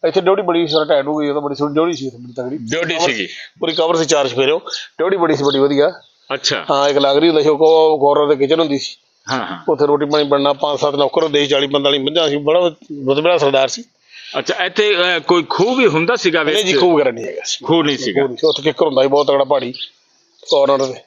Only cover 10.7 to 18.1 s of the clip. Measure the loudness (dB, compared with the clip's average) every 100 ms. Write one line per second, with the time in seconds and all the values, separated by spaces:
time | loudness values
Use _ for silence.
10.7 | -2 -2 0 0 0 0 0 0 0 0
11.7 | 0 0 0 -2 -2 -2 -2 0 2 0
12.7 | -4 -16 -10 0 2 2 2 2 2 0
13.7 | -4 -14 _ _ -20 -10 -8 -6 -4 -4
14.7 | 0 0 2 0 -2 2 0 2 -2 0
15.7 | 4 2 2 0 0 0 0 0 0 0
16.7 | 2 4 4 2 -2 -8 -10 -8 -8 0
17.7 | 0 2 -2 -2